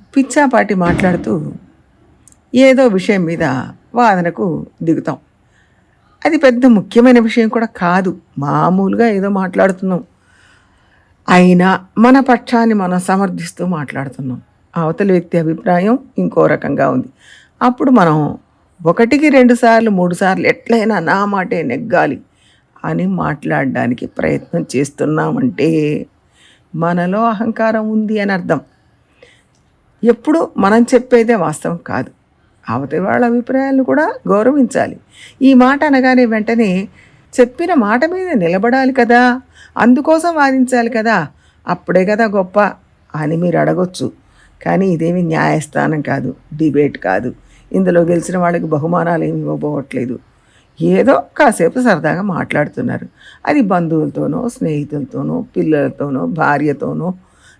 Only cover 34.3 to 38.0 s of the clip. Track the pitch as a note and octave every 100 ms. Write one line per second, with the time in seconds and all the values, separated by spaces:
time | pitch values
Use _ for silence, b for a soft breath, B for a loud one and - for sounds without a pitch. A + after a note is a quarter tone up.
34.3 | G3+ A3+ D4 A#3 D#3 G#2+ - _ B B
35.3 | B C4+ B3+ B3+ C#4 D4+ C4+ B3+ B3+ A#3+
36.3 | A3 G#3+ A3+ G#3+ F#3 G#3 b b b b
37.3 | - B3 B3+ F4 E4 G3+ A#3+